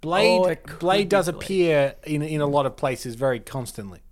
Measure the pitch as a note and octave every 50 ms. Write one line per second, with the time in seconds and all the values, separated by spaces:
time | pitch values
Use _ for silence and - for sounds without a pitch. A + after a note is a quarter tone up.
0 | - D#3 E3+ F#3+ G#3+ C4 - F#3 F#3 F3+ D#3+ - - - D3+ - E3 F3 F#3+ G#3
1 | G3+ F3 G3 G3 F3+ E3+ F3+ - - - G3 F#3+ F3 E3+ D#3 D3 C#3 C#3 - -
2 | - D#3 D3+ D3 D3+ D#3 D#3 D3+ D3 C#3+ C#3+ D3 C#3 C3 - - - C3+ C3 A2+
3 | - B2+ A#2 A2+ C3+ C3+ B2+ A#2 G#2 - - C3+ B2 A2+ - - G#2+ G2 F2+ -
4 | - -